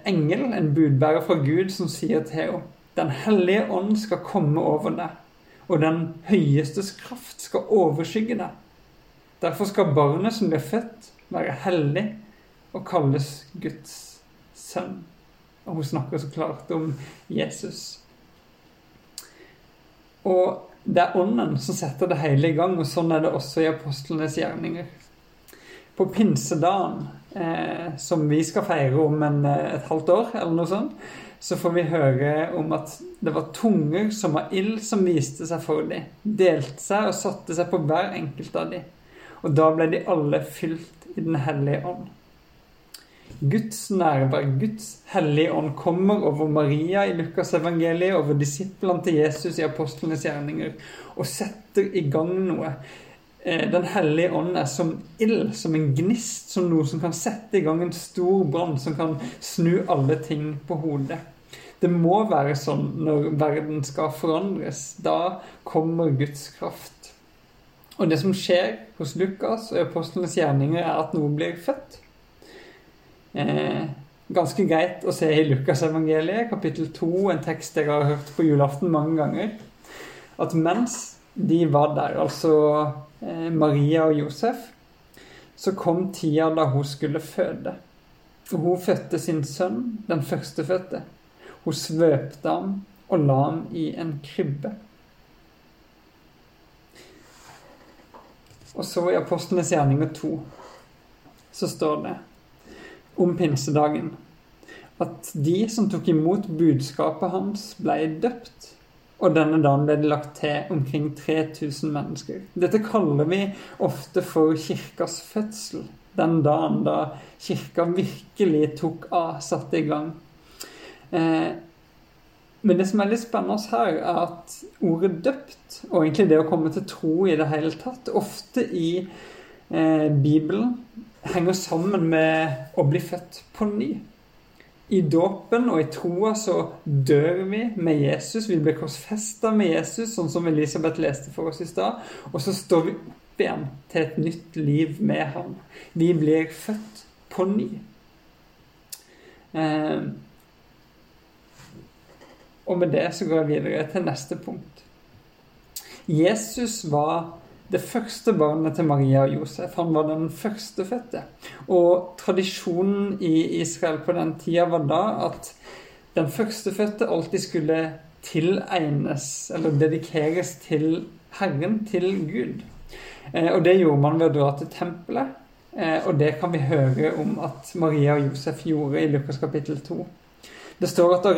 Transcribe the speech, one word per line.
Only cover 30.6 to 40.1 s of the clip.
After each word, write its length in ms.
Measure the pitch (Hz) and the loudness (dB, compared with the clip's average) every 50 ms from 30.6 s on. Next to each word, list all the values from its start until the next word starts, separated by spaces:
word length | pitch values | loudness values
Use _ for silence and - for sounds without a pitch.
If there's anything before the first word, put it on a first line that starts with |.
| 170 | 0
sånt, 300 | 165 190 214 262 302 - - - - - - - - - - | 0 0 -2 -2 -4 -8 -12 -18 -18 -18 -18 -18 -20 -18 -12
så 180 | - - 180 | -6 -4 -4
får 160 | - - 170 165 | -2 0 0 2
vi 100 | 175 170 147 | 2 2 2
høre 420 | 170 160 143 135 127 127 143 147 151 156 165 165 180 | 2 2 4 4 4 4 2 2 2 0 0 -2 -2
om 160 | 165 156 160 156 | -4 -2 -2 -2
at 240 | 151 - - - - - - - - | -4 -4 -8 -14 -16 -16 -18 -10 -6
det 120 | - 160 151 | -4 -2 -2
var 180 | 160 - - - | -2 -4 -6 -4
tunger 580 | - 233 220 196 160 147 147 160 196 214 214 | 0 2 2 4 4 2 2 2 2 0 0
som 260 | 214 - - 160 147 | 0 -2 0 0 0
av 160 | 151 - - 190 | 0 -2 -2 -2
ild 280 | 190 196 220 220 214 | -2 0 0 -2 -4
som 240 | - - 226 196 185 | -4 -2 0 2 2
viste 400 | 180 170 147 131 - - - 165 | 4 2 2 0 -2 -6 -8 -6
seg 160 | 156 170 160 | -6 -6 -4
for 220 | - - 156 156 - | -2 -2 -2 0 -2
dem, 200 | 165 175 - - - - - - | -2 -6 -8 -10 -12 -14 -8 -6
delte 580 | 214 214 196 185 175 156 143 131 - - - | -2 2 4 6 6 4 4 0 -4 -8 -10
seg 260 | - - 196 208 214 | -4 -2 0 0 0
og 60 | 196 - | 0 -2
satte 360 | - - 196 196 - - - 160 | -2 -4 -4 -6 -6 -8 -4 -2
seg 160 | 170 175 170 | -2 0 0
på 120 | 190 170 151 | 0 0 2
hver 280 | 147 156 175 196 202 196 | 2 2 2 0 -2 -4
enkelt 380 | 175 160 135 - - - - - | -6 -8 -8 -8 -10 -10 -6 -6
av 140 | 165 160 165 | -6 -4 -6
dem. 120 | 180 175 - - - - - - - - - - - - - | -8 -10 -12 -14 -20 -20 -20 -20 -20 -20 -20 -20 -12 -6 -2
Og 100 | 165 139 | 2 4
da 140 | 156 156 160 | 6 6 6
ble 180 | 160 160 160 160 | 6 4 2 2
de 160 | 170 - - | 0 0 0
alle 340 | - | 0